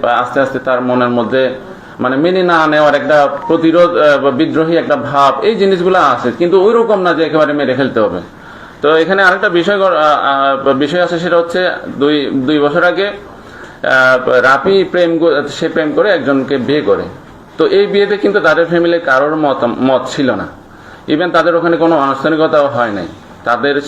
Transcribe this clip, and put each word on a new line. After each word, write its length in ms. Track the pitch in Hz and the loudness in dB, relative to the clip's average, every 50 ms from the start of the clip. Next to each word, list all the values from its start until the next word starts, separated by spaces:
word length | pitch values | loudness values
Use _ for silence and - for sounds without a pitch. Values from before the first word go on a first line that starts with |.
| - | -2
আস্তে 360 | 120 120 117 123 120 - 143 | 0 0 0 -2 -2 -2 -2
আস্তে 200 | 135 127 - 127 | -2 -2 -2 -6
তার 220 | - 131 131 123 | -4 -2 -2 -2
মনের 280 | 127 123 123 123 123 120 | -2 -2 0 0 0 0
মধ্যে 460 | 120 120 117 107 123 131 131 123 127 - - - - - - - - - | 0 -2 -2 0 0 0 0 -2 -4 -6 -14 -16 -18 -18 -20 -20 -12 -6
মানে 160 | 123 127 131 | -4 -2 -2
মেনে 280 | 135 156 175 185 185 185 | 0 0 0 0 0 0
না 240 | 175 170 165 156 151 | 0 2 2 2 2
নেওয়ার 280 | 151 151 151 147 143 | 2 2 2 2 2
একটা 340 | 143 127 131 156 147 143 139 139 135 - - | 0 0 2 2 2 2 2 0 -6 -4 -2
প্রতিরোধ, 420 | 160 165 160 165 160 175 175 170 | -2 2 2 2 4 4 4 4
আহ, 280 | 170 - 151 147 143 135 | 4 2 4 4 4 2
বা 140 | 131 139 | 2 0
বিদ্রোহী 460 | 127 123 160 147 127 151 160 165 170 160 | 0 0 -2 0 0 -2 0 0 0 -2
একটা 180 | 131 127 151 | 0 0 -2
ভাব, 480 | 131 123 - 143 139 139 135 131 - - | -2 -2 -4 0 2 2 2 2 0 0
এই 120 | 202 233 | -2 0
জিনিসগুলো 440 | 185 196 196 190 175 175 185 185 180 | 2 2 0 2 2 0 2 2 2
আছে, 320 | 160 139 123 117 - 123 - - | 2 2 0 0 -2 -4 -2 0
কিন্তু 240 | 170 175 180 190 | 0 2 2 4
ওই 120 | 185 214 233 | 4 4 2
রকম 280 | 233 226 - 214 190 | 2 2 2 0 0
না 120 | 185 175 160 | 2 0 0
যে 100 | 147 160 | 0 0
একেবারে 300 | 151 151 156 151 143 147 | 0 2 0 0 0 0
মেরে 200 | 147 143 135 127 | -2 -2 -2 0
ফেলতে 260 | 127 139 123 117 117 | 0 -2 -2 0 0
হবে। 200 | 107 98 90 90 85 - - - - - - - - - - - | 0 0 -2 -4 -10 -12 -18 -20 -20 -20 -20 -20 -20 -20 -16 -4
তো 140 | - 147 160 | -2 0 2
এখানে 280 | 160 165 165 190 196 196 | 2 2 0 0 2 2
আরেকটা 260 | 180 185 196 196 202 | 2 2 2 -2 0
বিষয় 300 | 170 175 165 196 202 196 | 0 0 0 0 0 0
ঘ-, 20 | |
আহ, 840 | 190 190 170 156 156 151 147 131 - 139 139 135 139 139 135 131 135 143 | 0 0 2 2 2 2 2 2 0 0 0 0 0 0 0 0 0 0
আহ, 60 | 135 | 0
বিষয় 280 | 131 147 143 165 180 | 0 0 -2 0 -2
আছে, 180 | 180 170 175 165 | -2 0 -2 -4
সেটা 180 | 175 175 170 170 | -2 0 0 0
হচ্ছে 320 | 170 170 - 180 180 180 - - - - - - | 0 0 -2 -2 -2 -2 -4 -6 -10 -10 -6 -2
দুই, 300 | 139 147 151 147 139 110 - | 0 0 0 0 -2 -2 -4
দুই 260 | 135 127 131 151 147 | -2 -2 0 0 0
বছর 240 | 143 143 147 175 170 | 0 0 0 2 0
আগে, 240 | 180 165 170 196 202 | 0 0 0 -4 -6
আহ, 1200 | 202 - - - - - - - - - - - - - - - 131 131 127 127 131 127 - 117 | -6 -10 -16 -20 -20 -20 -20 -20 -20 -20 -20 -20 -18 -8 -4 0 2 4 4 4 2 2 2 2
রাফি 540 | 127 123 120 131 135 139 - 190 196 196 180 | 2 2 4 4 2 2 2 2 2 2 0
প্রেম 360 | - - 180 175 165 165 160 | 0 0 0 0 2 2 2
ক-, 300 | 160 165 143 143 143 143 | 2 2 2 0 -2 -4
সে 200 | - - 170 156 | -6 -6 -6 -4
প্রেম 220 | - 170 156 151 | -2 -2 -2 -2
করে 180 | 143 156 180 214 | 0 0 2 2
একজনকে 480 | 190 160 123 135 139 135 131 120 143 131 | 2 0 0 0 0 0 0 -2 -2 -4
বিয়ে 240 | 117 107 143 151 | -2 -2 -2 -2
করে। 220 | 113 95 98 87 90 - - - - - - - - - - - | 2 0 0 0 -2 -8 -12 -16 -20 -20 -20 -20 -20 -16 -4 -2
তো 100 | 160 - | 0 2
এই 200 | - 196 202 180 | 2 2 0 2
বিয়েতে 300 | 180 202 202 190 208 196 | 2 0 0 0 -2 -2
কিন্তু 220 | - 208 196 208 | -2 0 0 2
তাদের 260 | 151 156 156 156 170 | 2 2 2 2 2
ফ্যামিলির 360 | 165 175 170 170 170 170 170 | 0 2 0 2 2 0 0
কারোর 340 | 170 139 131 131 143 151 156 | 0 0 0 2 2 0 0
মত, 280 | 156 151 143 131 - - | 0 0 -2 0 0 -2
মত 380 | 117 107 - 123 131 131 123 - - | -4 -2 -2 0 0 0 0 -2 -4
ছিল 280 | - 151 139 123 110 | -4 -2 -2 -2 -2
না, 120 | 95 92 92 - - - - - - - - - - - - | -2 -6 -10 -12 -18 -20 -20 -20 -20 -20 -20 -20 -16 -6 -4
even 240 | 147 151 180 170 | -2 -2 -2 0
তাদের 240 | - 165 156 175 170 | 0 0 0 2 0
ওখানে 220 | 170 165 170 170 147 | 0 0 0 0 2
কোনো 200 | 160 165 165 151 | 2 2 2 2
আনুষ্ঠানিকতাও 680 | 139 135 135 - - 156 160 156 160 160 160 151 143 139 | 0 0 -2 -2 -2 -2 0 0 0 2 2 2 0 0
হয় 220 | - 123 120 113 | 0 -2 -4 -2
নাই, 180 | 104 98 87 82 - - - - - - - | -4 -6 -8 -10 -12 -18 -20 -20 -20 -10 -4
তাদের 380 | 120 120 117 120 143 143 143 143 | -2 -2 0 0 -2 -2 -2 -4